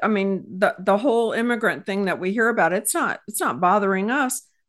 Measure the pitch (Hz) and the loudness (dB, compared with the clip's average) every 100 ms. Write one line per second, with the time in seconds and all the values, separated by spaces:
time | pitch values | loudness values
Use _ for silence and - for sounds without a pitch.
0 | 202 208 196 190 - 185 196 - 190 202 | -2 0 0 -2 -6 -2 -2 0 0 2
1 | 269 233 226 180 240 240 220 147 - 196 | 4 2 2 0 0 0 0 -2 -4 -2
2 | 190 160 180 214 226 233 165 175 - 349 | -2 -2 -2 0 0 2 2 2 -2 -2
3 | 254 - - - 302 127 180 208 196 190 | -2 -4 -8 -4 -4 0 2 4 2 0
4 | 202 277 262 - - _ | 0 -2 -2 -4 -12 _